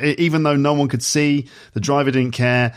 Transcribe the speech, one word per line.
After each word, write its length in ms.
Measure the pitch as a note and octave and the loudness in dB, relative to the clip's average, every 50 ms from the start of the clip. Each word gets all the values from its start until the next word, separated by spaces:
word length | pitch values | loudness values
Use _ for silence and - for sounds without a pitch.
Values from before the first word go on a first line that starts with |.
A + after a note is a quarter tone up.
e-, 140 | C#3+ D3+ - | -2 -2 0
even 240 | - E3+ E3 D#3 D#3+ | 0 0 0 2 0
though 140 | D3+ D3 C#3+ | 0 2 2
no 180 | C#3 C#3 D3 D3 | 2 2 2 2
one 140 | D3 C#3+ | 2 0
could 160 | B2+ C3 A#2 - | 0 -2 -4 -4
see, 440 | - - D3+ D3 D3 C#3+ C#3+ C3 - - - - - - | -2 0 0 2 2 0 -2 -4 -8 -16 -20 -20 -10 -8
the 60 | A2+ | -6
driver 300 | G#2 C3+ C#3 C#3+ C3+ C3+ | -2 0 0 0 0 0
didn't 220 | B2+ C3 B2+ B2 A2 | 0 0 -2 -2 -2
care, 400 | B2+ B2 B2 B2 B2 A#2+ A#2 - | -2 0 0 2 0 0 -2 -4